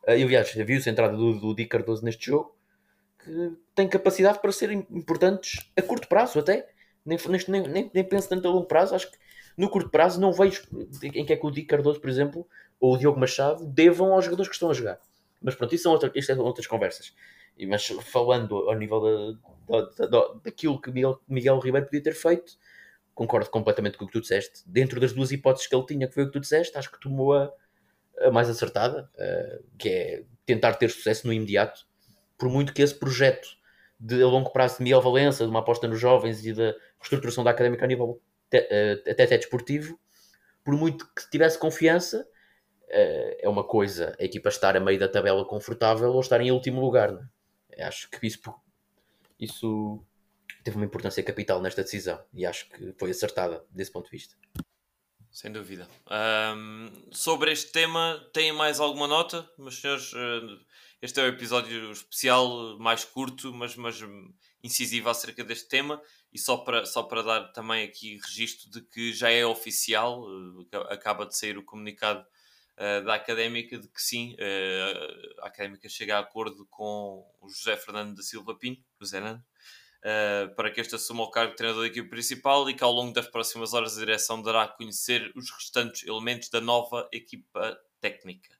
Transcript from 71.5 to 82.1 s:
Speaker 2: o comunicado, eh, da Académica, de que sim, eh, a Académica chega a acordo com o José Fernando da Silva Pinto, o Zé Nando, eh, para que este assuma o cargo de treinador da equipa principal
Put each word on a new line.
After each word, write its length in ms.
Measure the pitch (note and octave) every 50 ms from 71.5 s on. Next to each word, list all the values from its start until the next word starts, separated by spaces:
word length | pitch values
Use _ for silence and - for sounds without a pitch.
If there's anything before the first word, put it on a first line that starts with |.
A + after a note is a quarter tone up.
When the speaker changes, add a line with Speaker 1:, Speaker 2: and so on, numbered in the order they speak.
| G#2
Speaker 2:
o 80 | G2+ G2
comunicado, 640 | - - G#2+ G#2+ G#2 G#2 _ - - G#2+ G#2 - _ _ _ _ _ _ _ _ _ _
eh, 240 | _ G2 G#2 G2+ G2+ F#2+
da 120 | G#2 A2
Académica, 640 | G#2+ - - A#2 A2 A2+ A#2 A#2+ A#2 A2+ - - A#2
de 100 | G#2 -
que 120 | _ - -
sim, 340 | - - A#2+ A#2 A#2+ A#2+ -
eh, 960 | G2+ G2+ G2 G2 F#2+ F#2+ F#2 F#2 F#2 F#2+ F#2+ F2 D#2 - - - - - - -
a 60 | -
Académica 420 | G2 - - G2+ G2 G2+ G2 _ G#2+
chega 280 | - - A2 G2+ G#2+
a 40 | G#2
acordo 460 | G2+ G2+ _ A2 A2 G#2+ G#2 G2+ G2+ _
com 540 | _ - G#2+ G#2 G#2 G#2 G#2 G2+ G2 F#2+ F#2 _ _ _
o 80 | _ G2
José 280 | F#2+ - - A2+ G#2+
Fernando 400 | G#2 - - G#2 G#2+ G#2 G#2 G2+
da 60 | G2 G2
Silva 340 | - - A2 G#2 G#2+ A2
Pinto, 260 | _ - B2 B2+ B2+ _ _ _ _
o 40 | G2+
Zé 160 | G2 G2 F#2+
Nando, 220 | G2+ G#2+ A2 A#2 A#2+ _ _ _ _ - - - _ _ _ _ _
eh, 420 | G#2 A2 G#2+ G#2+ G#2 G#2 G2+ G2+ F#2 G2
para 140 | - A2 G#2+
que 100 | G#2 -
este 140 | A#2 - -
assuma 300 | A2+ - - A#2 A#2 A2+
o 60 | A2
cargo 220 | - A#2 A#2 A2 -
de 40 |
treinador 260 | - A#2 A2+ A2+ A2 A2+
da 60 | A2+
equipa 200 | - A#2+ A#2
principal 600 | -